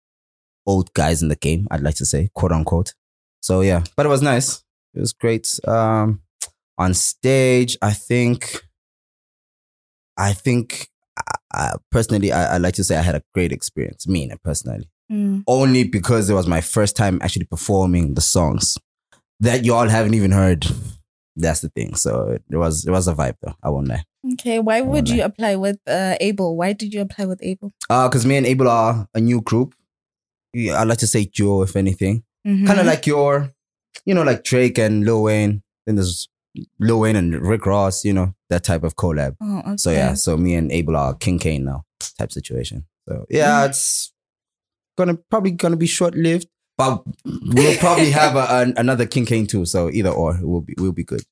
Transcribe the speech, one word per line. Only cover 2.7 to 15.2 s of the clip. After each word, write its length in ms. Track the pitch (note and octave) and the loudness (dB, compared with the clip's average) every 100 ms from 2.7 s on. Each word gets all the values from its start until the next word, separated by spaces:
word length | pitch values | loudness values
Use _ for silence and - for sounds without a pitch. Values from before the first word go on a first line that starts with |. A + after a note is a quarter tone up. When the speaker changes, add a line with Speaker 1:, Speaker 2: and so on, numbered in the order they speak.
| E2+ - - _ _ _ _ | -2 -2 -8 _ _ _ _
Speaker 1:
So 180 | - F#2 | -2 0
yeah, 220 | F#2+ F2 F2 - | 2 2 -2 -2
but 100 | D3 | 0
it 20 | |
was 120 | C3+ | 2
nice. 400 | C#3+ B2 - - _ _ _ F2 | 2 0 0 -6 _ _ _ -6
It 40 | |
was 140 | A2 | -6
great. 460 | - A#2 A2+ - - - | -2 -2 -2 -4 -4 -2
Um, 540 | A2+ A2 A2 A2 G#2 - _ - _ _ - | 0 2 2 2 0 -6 _ -12 _ _ -4
on 160 | F#2 F2+ | 0 0
stage, 840 | - - B2+ C3+ C3 B2+ B2 - | -2 -2 0 2 4 2 2 0
I 80 | G#2 | -2
think, 680 | G#2 - A#2+ A#2+ B2 - - - _ _ _ _ _ _ _ _ _ _ _ _ _ _ - | -2 0 0 2 0 -4 -12 -14 _ _ _ _ _ _ _ _ _ _ _ _ _ _ -2
I 160 | G2+ | -2
think, 560 | G2+ C3 B2 A#2 - - _ _ - | 0 0 0 -2 -10 -12 _ _ -14
uh, 200 | - - - | -10 -10 -8
uh, 240 | - C#2+ - - | -4 -4 -6 -2
personally, 400 | A#2+ A2 G#2 G2 | 0 2 2 2
I, 240 | C#2 E2+ F2+ | 0 0 0
I'd 60 | |
like 140 | F2+ G2 | 0 0
to 80 | |
say 140 | - D#2+ | 0 0
I 40 | |
had 140 | F2 D2 | 0 -2
a 80 | - | -4
great 180 | F#2+ E2+ | -2 -2
experience, 560 | - - D#2 G1+ - E2+ | -4 -8 -6 -8 -8 -4
me 240 | F#2 C2+ - | -2 -4 -8
personally. 460 | F2+ D2 B1+ G#1+ - _ - | -6 -6 -6 -10 -12 _ -10
Speaker 2:
Mm. 320 | G#3+ | -4